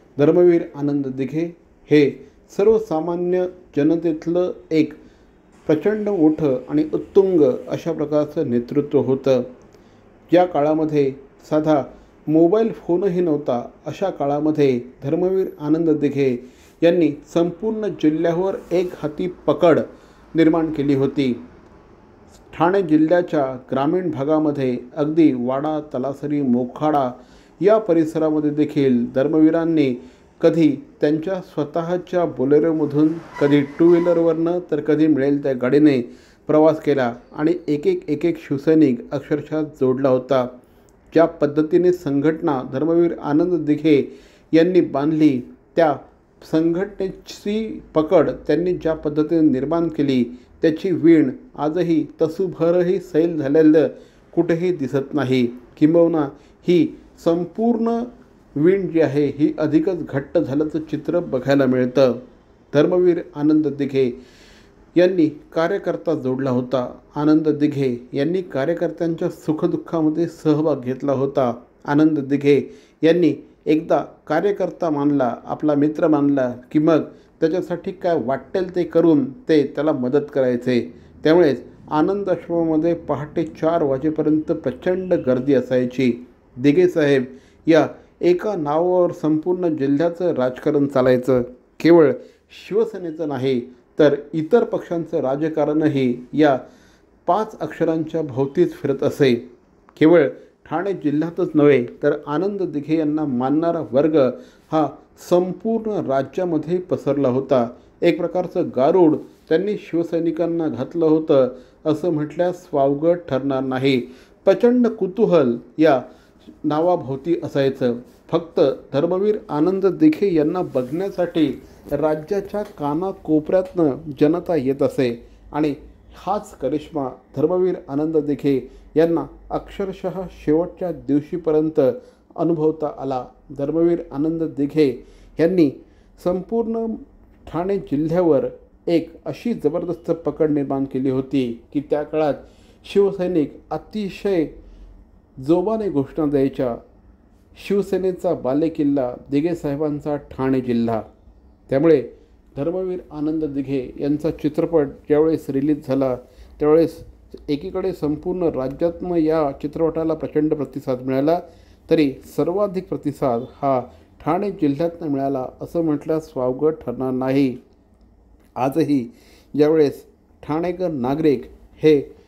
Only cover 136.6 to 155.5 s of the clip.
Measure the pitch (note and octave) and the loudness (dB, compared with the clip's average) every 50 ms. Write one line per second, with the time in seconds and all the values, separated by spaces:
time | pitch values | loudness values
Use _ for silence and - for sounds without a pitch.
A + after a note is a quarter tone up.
136.6 | A#3 A3 A3+ A3+ A3+ A3+ A3 - - - _ _ _ _ _ _ - - - D#3+ | -2 -2 -4 -4 -4 -6 -6 -8 -12 -18 _ _ _ _ _ _ -16 -10 -8 -6
137.6 | F3 F#3+ G3+ F#3+ C#3+ - C#3 C#3 D#3+ D#3 D#3+ F3+ F3+ E3 D3 C3 - B2 - - | -4 -2 -4 -4 -4 -4 -4 -2 -2 0 0 2 2 4 2 2 0 -2 -8 -12
138.6 | - _ _ _ - A3 G3+ D#3+ - - - - - - C#3+ - - A#3+ A3+ - | -20 _ _ _ -4 -2 0 0 -2 -4 -10 -14 -12 -12 -10 -6 -6 -6 -4 -2
139.6 | - C#3+ D#3+ F3 E3+ F3 F3 - - - E3 E3 - D3 C3+ - D#3+ D#3 D3 D3 | -2 -2 -2 -2 -6 -6 -8 -6 -4 -6 -4 -4 -4 -6 -2 -2 0 0 0 0
140.6 | C#3 C3+ C#3 C3+ C3+ C3+ - C3 C3 C3+ B2+ C3 C3 C3+ - C#3 B2+ A#2+ A#2 - | -2 -2 -4 -4 -4 -4 -4 -4 -2 -2 -2 -2 -2 -2 -2 -2 -2 -2 -4 -10
141.6 | - _ - D3 C#3 - - D3 D3+ D3+ - D#3 D#3 D3 B2+ - - - - _ | -12 _ -8 -6 -4 -2 -4 -4 -4 -4 -4 -2 -2 -2 -2 -4 -8 -20 -20 _
142.6 | _ _ - _ - - - G3+ G3+ G3 F#3+ F#3+ F3+ F3+ F#3 D#3+ C#3+ - - - | _ _ -20 _ -12 -4 0 2 2 2 2 -2 -4 -2 0 -2 -2 -2 -6 -14
143.6 | - - D#3+ D#3 - - - G#3+ G#3 F#3 - - - G3+ G3 E3+ D3+ B2+ - - | -14 -10 -10 -10 -10 -10 -10 -8 -8 -8 -8 -6 -4 -2 0 0 0 -2 -4 -14
144.6 | - - - - - - - - - _ _ - _ _ _ - C3 C#3 E3+ F3+ | -20 -20 -20 -20 -20 -20 -20 -20 -20 _ _ -20 _ _ _ -8 -2 0 2 2
145.6 | F#3 G#3 A3 A3 G#3+ F#3+ D3+ C#3+ C3+ - - - D#3 C#3+ C#3+ C3+ C3+ C3+ C3+ - | 2 0 -2 -2 -4 -4 -2 -2 -4 -4 -4 -4 -2 0 0 2 0 0 0 -2
146.6 | C3+ B2 A#2 - - _ _ _ _ _ _ _ _ _ _ _ _ _ _ - | -4 -4 -4 -6 -12 _ _ _ _ _ _ _ _ _ _ _ _ _ _ -14
147.6 | - - G3 G3+ F#3 F#3+ - F#3 F#3 F#3+ F3+ F3+ - F3+ D#3+ B2+ B2 B2 C3 D3 | -6 -4 -2 -2 -2 -2 -2 -2 -2 -2 -4 -2 -2 -4 -2 -2 -2 -2 0 0
148.6 | E3 D#3+ D#3+ - D3+ C#3+ C#3+ C#3+ B2+ B2 B2 - - - C3+ C#3+ D3+ F3 E3+ E3 | 0 -2 -2 -2 0 0 0 0 -2 -2 -6 -10 -10 -4 -2 -2 0 -2 -2 -4
149.6 | - D3 C#3+ C#3 D#3 D3+ D3 D3 C#3+ D3+ D3 C#3+ C#3+ - - - C3 C3+ C3+ C3 | -4 -6 -4 -4 -4 -4 -4 -6 -6 -6 -6 -6 -8 -10 -8 -4 -2 0 0 0
150.6 | A#2+ A#2+ A#2+ A#2 A#2 A2+ A2+ A2 G2+ - - _ _ - - _ _ _ _ _ | 0 -2 -2 -2 0 -2 -2 -4 -6 -8 -18 _ _ -20 -20 _ _ _ _ _
151.6 | _ - C3+ C3+ D3+ E3 D#3+ C3+ A#2 - - - - _ _ _ _ _ - C3+ | _ -2 0 2 4 4 4 4 2 -2 -12 -20 -20 _ _ _ _ _ -10 -8
152.6 | C#3 E3 F3+ F#3 F#3 F#3 F3+ F3+ - - D3 D3+ D3 D#3 D#3+ D#3+ D#3 C#3+ C#3 C#3 | -6 -6 -4 -6 -6 -6 -8 -8 -10 -12 -10 -8 -6 -4 -4 -4 -4 -4 -6 -6
153.6 | C3+ C3 C#3 C3+ B2 - - - C#3+ C#3+ D3+ D3 - D#3+ D3+ - - D3 D3 - | -6 -4 -4 -6 -6 -6 -8 -6 -4 -2 -2 -2 -2 -4 -4 -4 -4 -4 -2 -2
154.6 | - D#3+ E3+ D#3+ C#3+ C3+ - - - - D3 D3 D#3 D#3+ D#3+ D3 - - | -2 0 2 0 0 0 -4 -8 -4 0 2 2 4 2 0 -2 -4 -4